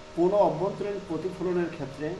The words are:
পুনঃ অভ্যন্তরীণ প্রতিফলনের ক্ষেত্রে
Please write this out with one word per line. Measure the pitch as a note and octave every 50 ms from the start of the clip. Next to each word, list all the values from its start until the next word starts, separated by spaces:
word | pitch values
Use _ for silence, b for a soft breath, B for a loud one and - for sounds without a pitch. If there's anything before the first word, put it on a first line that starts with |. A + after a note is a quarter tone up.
| - - -
পুনঃ | - F3 F#3 G#3 G#3 F#3+ E3
অভ্যন্তরীণ | D3+ D3+ F3 G3+ - - F#3+ G3+ G3+ G3 - -
প্রতিফলনের | E3+ D3+ - F#3 - - E3+ F#3 F3 F3 F3 D#3+ D3+
ক্ষেত্রে | - C#3+ C3 C3+ C3+ D3+ D#3 F3